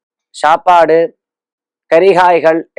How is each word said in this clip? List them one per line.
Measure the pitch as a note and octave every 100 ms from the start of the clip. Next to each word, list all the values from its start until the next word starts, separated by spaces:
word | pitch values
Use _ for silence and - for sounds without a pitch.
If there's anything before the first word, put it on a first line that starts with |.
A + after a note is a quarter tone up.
| _ _ _
சாப்பாடு, | - D3 E3 F3+ F3 D#3+ D#3+ E3 - _ _ _ _ _ _ _
கரிகாய்கள் | E3 F#3+ F3 F#3 E3+ D#3+ D#3+ -